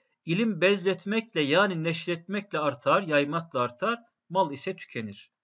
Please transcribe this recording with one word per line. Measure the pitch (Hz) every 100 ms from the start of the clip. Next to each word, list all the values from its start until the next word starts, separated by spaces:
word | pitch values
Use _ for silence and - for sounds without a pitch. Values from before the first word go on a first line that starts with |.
| _ _
ilim | - 180 226 170
bezletmekle, | 180 202 180 180 196 220 220 165
yani | 139 165 208 170
neşretmekle | 165 165 - 170 180 202 202 156
artar, | 147 135 139 170
yaymakla | 180 147 143 165 165 131
artar, | 120 - 208 233 _ _ -
mal | 180 165
ise | 139 - -
tükenir. | - 123 110 98 - _